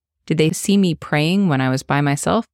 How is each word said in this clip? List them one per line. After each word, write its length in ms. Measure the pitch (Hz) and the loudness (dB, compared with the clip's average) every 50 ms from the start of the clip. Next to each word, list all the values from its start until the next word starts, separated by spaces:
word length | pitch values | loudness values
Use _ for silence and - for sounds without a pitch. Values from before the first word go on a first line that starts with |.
| _ _ _ _ _ | _ _ _ _ _
Did 120 | - 170 156 | -4 0 2
they 140 | 156 160 | 2 2
see 260 | 175 - - - 196 202 | 0 -2 -2 0 2 2
me 180 | 196 175 156 | 2 2 -2
praying 540 | - - - - 147 151 160 185 202 202 180 | -4 -6 -4 -2 0 0 0 0 2 2 2
when 100 | 143 131 | 0 0
I 100 | 131 131 | 0 0
was 140 | 131 127 - | -2 -4 -2
by 160 | - 143 143 | -2 -2 0
myself? 460 | 147 143 143 147 - 160 170 226 226 _ | 0 0 -2 -2 -2 -2 -2 -2 -2 _